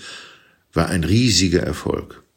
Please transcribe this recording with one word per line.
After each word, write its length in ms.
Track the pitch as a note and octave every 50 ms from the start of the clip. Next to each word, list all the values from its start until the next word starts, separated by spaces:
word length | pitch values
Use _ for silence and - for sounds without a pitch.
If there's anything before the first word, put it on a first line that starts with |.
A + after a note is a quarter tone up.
| - - - - - - - - _ _ _ _ _ _
war 160 | - E2 E2 C#2
ein 160 | F2 F2+ D#2
riesiger 580 | F2 G2+ A#2+ B2+ A#2+ F#2 F2+ F#2+ F2 F2 E2+
Erfolg. 600 | - D2 - - - - - - - - - - - _ _